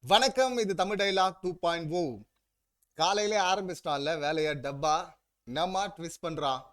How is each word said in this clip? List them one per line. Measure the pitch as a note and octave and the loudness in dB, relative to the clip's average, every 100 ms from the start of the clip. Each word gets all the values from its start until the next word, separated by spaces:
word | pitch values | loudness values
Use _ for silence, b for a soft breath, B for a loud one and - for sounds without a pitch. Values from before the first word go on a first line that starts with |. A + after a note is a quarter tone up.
வணக்கம், | B2 G#3 B3+ - C4 B3 | 6 4 6 2 0 2
இது | G#3 F3+ | -2 0
தமிழ் | F#3 G#3 | -2 2
டயலாக் | G3 F#3+ F#3+ F3+ | 2 4 2 0
டூ | F3+ F3 | -8 -2
பாயிண்ட் | E3+ E3+ D#3+ | -2 -2 -2
ஓ. | F3 D#3+ A2 G#2 _ _ _ _ _ _ - | -2 -2 -6 -14 _ _ _ _ _ _ 0
காலையிலே | E3 G#3 G#3 G#3+ | 2 2 2 2
ஆரம்பிச்சிட்டான்ல | F#3 F#3+ F#3+ E3+ E3 C#3+ C#3+ E3 | 2 2 -2 -6 -4 -2 -2 -2
வேலையை | D3 D#3+ D3+ | 0 0 0
டப்பா, | D3 C3+ C#3 D3+ D#3 F3+ - _ _ - | -2 -6 -2 0 0 -2 -14 _ _ -8
என்னம்மா | C3 F3+ F#3+ G3 | -4 -2 -2 -4
ட்விஸ்ட் | - E3 - | -6 -12 -8
பண்றான். | E3+ D#3 D3 C3 - | -6 -2 -2 -2 -6